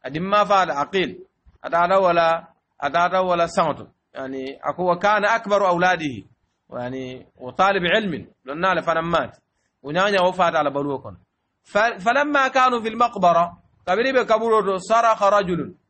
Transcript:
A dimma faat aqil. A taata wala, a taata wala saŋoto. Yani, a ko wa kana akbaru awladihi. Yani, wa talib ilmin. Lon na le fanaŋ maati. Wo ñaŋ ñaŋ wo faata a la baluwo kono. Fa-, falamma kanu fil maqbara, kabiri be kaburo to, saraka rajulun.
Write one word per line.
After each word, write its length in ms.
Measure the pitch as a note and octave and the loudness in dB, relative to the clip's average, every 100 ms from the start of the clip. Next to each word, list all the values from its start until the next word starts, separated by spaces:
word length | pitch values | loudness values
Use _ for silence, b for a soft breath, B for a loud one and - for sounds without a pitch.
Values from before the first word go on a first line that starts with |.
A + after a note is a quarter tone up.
A 60 | C3 | -8
dimma 340 | D3+ F#3+ G#3 | -8 0 0
faat 240 | G3 G3 F3 | 4 2 2
aqil. 480 | C#3+ C#3+ F#3+ D#3 - - _ - _ | -2 -2 -2 -4 -6 -20 _ -20 _
A 80 | D#3 | -4
taata 280 | E3 F3 G3 | 0 2 4
wala, 500 | F#3 E3+ E3 E3 - _ _ _ | 4 2 2 0 -6 _ _ _
a 120 | C#3+ | -4
taata 320 | E3 F3 F#3 | 0 0 0
wala 240 | F#3 F3 E3 | 0 0 0
saŋoto. 380 | G3 E3 C3 - _ _ | 0 -2 -2 -12 _ _
Yani, 440 | C3+ C3 C3+ C3 C#3 | -14 -10 -10 -10 -8
a 120 | - | -8
ko 100 | D3+ | -4
wa 140 | F3+ F3 | -2 0
kana 320 | G3+ G#3+ G3+ | 0 0 0
akbaru 340 | A3+ G3+ G3+ | -2 0 0
awladihi. 640 | G3 F3 F3+ F3 D3+ G#2+ - _ _ _ _ | 2 2 0 0 -4 -10 -16 _ _ _ _
Yani, 560 | B2+ B2 C3 B2+ B2+ - _ | -12 -10 -10 -12 -14 -20 _
wa 120 | B2+ | -12
talib 320 | B2+ F#3+ G3 | 0 2 2
ilmin. 420 | F3 G#3 G#3 C3+ - _ | 0 0 -2 -8 -12 _
Lon 140 | B2 D3 | -12 -4
na 160 | F#3 | -2
le 80 | - | 0
fanaŋ 240 | - E3 E3 | -2 -2 0
maati. 340 | E3+ A#2 _ _ _ _ _ | -2 -4 _ _ _ _ _
Wo 100 | C#3 | -6
ñaŋ 200 | D#3+ G3+ | -2 0
ñaŋ 120 | G3+ | 2
wo 80 | F3+ | 0
faata 280 | F#3 E3+ D#3+ | 2 0 2
a 20 | |
la 80 | D3 | -2
baluwo 280 | C#3 C#3+ C3+ | -2 -4 -6
kono. 180 | A2+ F2+ _ _ _ _ | -10 -20 _ _ _ _
Fa-, 340 | _ G3+ A3+ A3+ | _ 0 0 0
falamma 520 | F#3+ C4 D4 C#4+ C4 | 0 0 2 0 2
kanu 320 | C4+ B3+ A#3+ | 2 2 2
fil 140 | A3 A3+ | -4 0
maqbara, 600 | A#3 G#3+ F3+ E3+ E3+ - _ _ - | -2 4 4 4 0 -4 _ _ -4
kabiri 260 | F#3+ C4 | 0 2
be 140 | B3+ G#3 | 0 2
kaburo 360 | A3 A3+ A3 | 0 2 2
to, 160 | F#3+ F#3+ | 2 -4
saraka 520 | F3+ A3+ A#3 G#3+ G3 | 0 2 4 2 4
rajulun. 440 | G3+ F3+ E3+ C3+ - | 2 0 -4 -6 -14